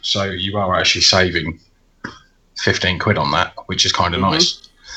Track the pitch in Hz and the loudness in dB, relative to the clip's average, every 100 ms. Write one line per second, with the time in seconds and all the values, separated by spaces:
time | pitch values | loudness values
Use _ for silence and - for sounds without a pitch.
0 | - 104 98 90 98 101 95 87 80 92 | -4 -2 -2 -4 -4 -2 0 0 0 2
1 | - 98 92 85 78 82 _ _ _ _ | 4 4 2 0 -4 -8 _ _ _ _
2 | - - - _ _ - - - 92 87 | -16 -16 -20 _ _ -4 -2 0 -2 0
3 | 110 95 71 80 - - - 95 92 - | 0 0 2 0 0 -6 -8 -2 0 2
4 | 87 87 95 - 90 - - _ - | 0 2 0 2 0 -2 -16 _ -18